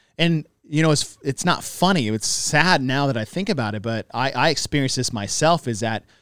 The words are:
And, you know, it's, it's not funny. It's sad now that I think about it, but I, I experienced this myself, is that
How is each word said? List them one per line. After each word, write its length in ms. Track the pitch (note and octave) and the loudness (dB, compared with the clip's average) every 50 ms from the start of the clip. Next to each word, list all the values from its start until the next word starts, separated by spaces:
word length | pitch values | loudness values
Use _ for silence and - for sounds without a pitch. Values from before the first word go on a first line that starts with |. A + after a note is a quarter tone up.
| _ _ _ - | _ _ _ 0
And, 280 | E3 E3+ E3+ D#3 D3 - _ _ _ | 2 2 2 0 -2 -8 _ _ _
you 180 | - D3+ D3+ | -4 0 2
know, 80 | D#3+ D#3+ | 4 4
it's, 260 | D3+ C#3 - - - - | 2 2 0 -4 -10 -8
it's 220 | - C#3 C3 - - | -6 -6 -6 -2 -2
not 180 | F3 D#3+ - | -2 -2 -2
funny. 460 | - - - - F3+ F#3 G3 E3 A#2+ G#2+ | -4 -10 -2 0 2 2 4 2 2 0
It's 180 | A2 A2 - | 0 -2 -2
sad 560 | - - - - - - D3 D#3 F3+ F3+ D3+ | -4 -4 -4 -2 2 2 4 4 4 4 2
now 240 | C3 B2+ C3 C#3 C#3+ | 2 0 0 0 0
that 100 | C#3 B2 | 0 0
I 80 | A2+ A2 | -2 -4
think 240 | - - E3+ G3 G#3 | -4 -6 -6 -4 -2
about 280 | G3 C3 A#2 G#2 G#2 | -2 -2 -2 -2 -4
it, 60 | G#2+ | -4
but 240 | G2 A#2 A2+ A2 - - | -4 -4 -4 -4 -6 -6
I, 200 | - A#2 B2+ C#3 | -4 -2 -2 -2
I 160 | - B2 C3+ E3 | 0 2 2 2
experienced 460 | D3 - - - - D3 C3+ B2+ - | 2 0 -2 -2 0 0 0 0 0
this 160 | C3 B2 - | -2 -2 -2
myself, 560 | B2 G#2+ G2+ G2+ - - D3+ D#3+ F3 E3 - C3 | -4 -6 -6 -4 -2 2 4 4 4 2 0 -4
is 100 | A2+ G2 | -4 -2
that 240 | A#2 A2+ A2 G#2+ - _ _ _ | -2 -2 -2 -4 -8 _ _ _